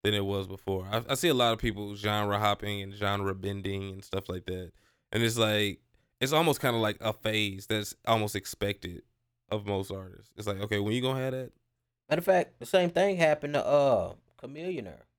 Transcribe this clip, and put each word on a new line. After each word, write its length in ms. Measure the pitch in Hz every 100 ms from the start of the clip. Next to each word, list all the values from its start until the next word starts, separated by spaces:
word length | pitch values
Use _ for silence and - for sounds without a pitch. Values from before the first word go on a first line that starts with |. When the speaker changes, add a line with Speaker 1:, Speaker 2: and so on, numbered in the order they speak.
Speaker 1:
than 100 | 104
it 100 | 104
was 220 | 98 98 95
before. 400 | 95 - 95 95
I, 120 | 110 113
I 40 |
see 140 | 135 175
a 60 |
lot 180 | 131 117
of 60 | 113
people 360 | 120 101 104 101
genre 420 | 104 104 104 101
hopping 440 | 104 101 101 101
and 120 | 98
genre 400 | 101 101 101 98
bending 560 | 95 98 101 98 98 98
and 140 | 95
stuff 240 | - 98 -
like 180 | 92 90
that. 240 | 92 87 _ _ _ _
And 100 | 104
it's 140 | 117 117
like, 420 | 107 107 101 - _ _ _ _
it's 120 | 131
almost 280 | 156 165 139
kinda 180 | 131 117
like 200 | 107 101
a 120 | 113
phase 520 | - 110 107 104 95 -
that's 280 | 107 104 - -
almost 300 | 113 104 98
expected 680 | - - 101 101 87 87 _ _ _ _ _
of 160 | 107 101
most 240 | 98 98
artists. 400 | 95 95 92 101 -
It's 100 | 104
like, 140 | 95
"Okay, 180 | 104 104
when 140 | 104
you 80 | 120
gonna 180 | 127 135
have 120 | 131
that?" 180 | 127 127 _ _ _ _ _ _
Speaker 2:
Matter 80 | 175
of 40 |
fact, 340 | 185 185 - _
the 60 | -
same 240 | 190 175
thing 260 | 170 196 185
happened 380 | 160 151 147
to, 120 | 143 -
uh, 460 | 143 139 110 85 - _ _
Chameleonaire. 580 | 131 147 180 165 98 60 -